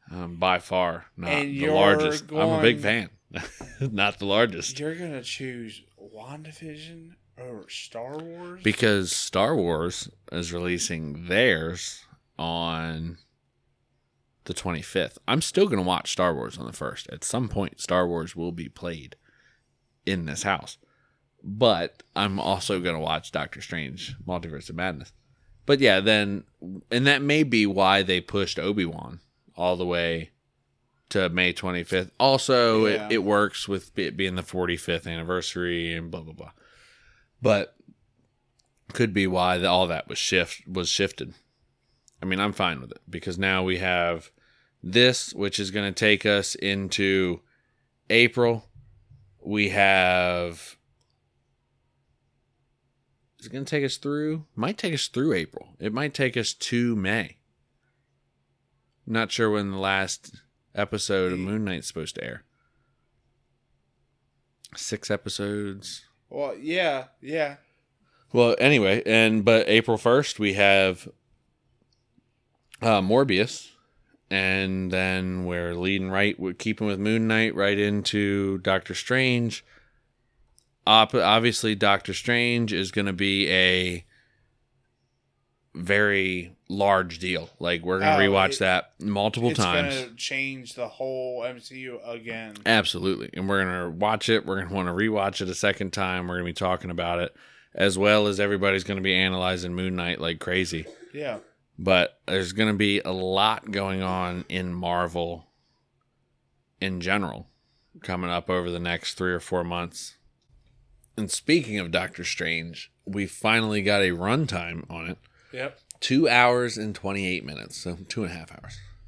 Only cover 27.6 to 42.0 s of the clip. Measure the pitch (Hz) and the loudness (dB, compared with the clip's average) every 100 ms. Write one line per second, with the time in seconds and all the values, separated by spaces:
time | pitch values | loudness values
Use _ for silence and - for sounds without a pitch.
27.6 | 104 95 95 98 95 90 - 104 92 - | 4 4 6 4 4 0 0 -4 -2 -2
28.6 | 85 104 85 80 62 87 _ _ _ - | -2 0 -2 -4 -14 -16 _ _ _ -2
29.6 | 90 90 90 87 85 82 80 _ _ _ | 0 0 0 0 0 -2 -6 _ _ _
30.6 | _ _ _ _ _ 104 92 85 90 85 | _ _ _ _ _ -2 0 2 2 0
31.6 | 95 90 82 92 92 _ 135 135 - 127 | -4 -6 -2 -2 -4 _ 4 4 4 4
32.6 | 117 110 110 104 107 113 98 104 101 - | 6 4 4 2 0 0 2 2 2 -2
33.6 | - 98 - - 87 80 95 92 87 92 | -6 -6 -6 -6 -4 -2 -4 -4 -6 -4
34.6 | 90 82 - 85 85 82 82 90 82 87 | -2 -2 -2 -4 -4 -8 -4 -4 -4 -4
35.6 | 87 85 85 82 82 85 80 80 76 _ | -2 -2 -4 -6 -8 -12 -14 -18 -20 _
36.6 | _ _ _ _ _ _ _ _ 113 104 | _ _ _ _ _ _ _ _ 2 2
37.6 | 92 _ - _ _ _ _ _ _ _ | 0 _ -20 _ _ _ _ _ _ _
38.6 | _ _ _ - 117 98 95 90 90 90 | _ _ _ 0 0 2 2 2 2 2
39.6 | 90 90 92 80 - 58 - 92 85 - | 4 4 2 -2 -6 -6 0 0 0 -6
40.6 | - 92 85 - 98 - - - _ _ | -8 -6 -2 0 0 -2 -14 -14 _ _
41.6 | _ _ _ _ | _ _ _ _